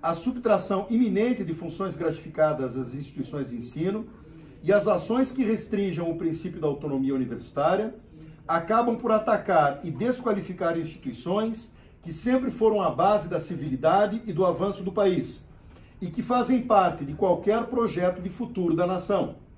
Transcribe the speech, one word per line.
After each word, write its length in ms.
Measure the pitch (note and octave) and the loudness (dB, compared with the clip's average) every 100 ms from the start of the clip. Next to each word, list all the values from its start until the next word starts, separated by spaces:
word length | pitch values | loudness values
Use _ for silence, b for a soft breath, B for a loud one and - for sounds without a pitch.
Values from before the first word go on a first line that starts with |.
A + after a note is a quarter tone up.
a 120 | D#3+ | -2
subtração 720 | E3 B3 - A3+ G3 - F#3+ G3 | -2 -2 -2 2 2 2 -4 0
iminente 540 | A#3 A#3 F#3+ A#3 B3 | 2 2 2 2 0
de 100 | E3+ | -2
funções 420 | D#3+ E3+ - F#3+ - | -6 -8 -6 -6 -2
gratificadas 800 | E3 D3+ D3+ D#3+ D#3 C3+ C3 B2 | -4 -4 -8 2 2 2 -4 -4
às 160 | A#2+ | -8
instituições 560 | C3 C#3 - C3 D3 C3 | -8 -12 -10 -8 -6 -6
de 80 | A#2+ | -8
ensino 500 | A#2+ D3+ F3 G#3+ A3+ B B B B B | -10 -4 -2 -2 -8 B B B B B
e 100 | D#3 | 2
as 140 | G3+ G#3+ | 4 4
ações 440 | F3+ - A#3+ C4 | 0 2 0 2
que 120 | - | 0
restringam 680 | A3 A3 - G3+ G3 D#3+ E3+ | 0 0 -2 -2 -2 -2 -4
o 80 | E3 | -2
princípio 420 | E3 D#3+ F#3 - | -2 -4 -8 -4
da 80 | D3+ | -2
autonomia 460 | C#3 D#3 C3+ C3+ | -2 -4 -2 0
universitária 800 | C3+ A#2+ A2+ - - D3+ F#3+ A3 - B B B B - | 0 -2 -6 -8 0 2 2 -2 -8 B B B B -2
acabam 500 | E3 - A3+ A#3+ - | -2 2 2 2 0
por 140 | A3 | 2
atacar 680 | G#3+ A3 G#3 - E3+ C#3+ C#3 | 2 2 0 4 4 4 0
e 80 | E3+ | -8
desqualificar 840 | B2+ A#3 B3 A#3 G3+ - F3 F3 E3+ | -4 -2 0 0 -2 -2 -4 -2 -2
instituições 960 | D#3 - C3 A2+ E3+ G3+ A3+ A3 - b b b | -6 -10 -12 -10 -2 0 0 -4 -12 b b b
que 100 | E3+ | -14
sempre 380 | D#3 A#3 B3+ B3+ | -6 2 2 0
foram 320 | - A3 G#3+ | 2 4 4
a 80 | E3+ | 0
base 400 | B2+ F#3 G#3 - | 4 4 4 0
da 100 | F3 | -6
civilidade 840 | - D#3 C#3+ C3 D#3 F#3+ G#3 A3 A3 | -4 -6 -4 2 4 4 4 0 -6
e 80 | |
do 100 | D#3+ | 0
avanço 400 | F#3 - G3 G3 | 2 2 -2 -2
do 80 | F#3 | -4
país 560 | F#3+ G3 F3 B2 - - B B B B B | 2 2 2 -2 -12 -20 B B B B B
e 60 | F3+ | -8
que 160 | - | -6
fazem 380 | - B3 B3 B3+ | 0 0 2 0
parte 440 | - G#3 F3+ - C#3 | 6 6 6 0 -8
de 80 | |
qualquer 500 | - F#3+ E3+ F#3+ A3+ A3+ | 0 2 2 2 0 0
projeto 540 | A#3+ A3 E3 F3+ F3+ | 0 0 2 0 0
de 100 | F3+ | -8
futuro 460 | - A#3 - F3 D#3+ | -8 -8 -2 0 2
da 120 | F3 | 2
nação. 480 | F#3 - G3 - - - | 0 0 0 0 -6 -20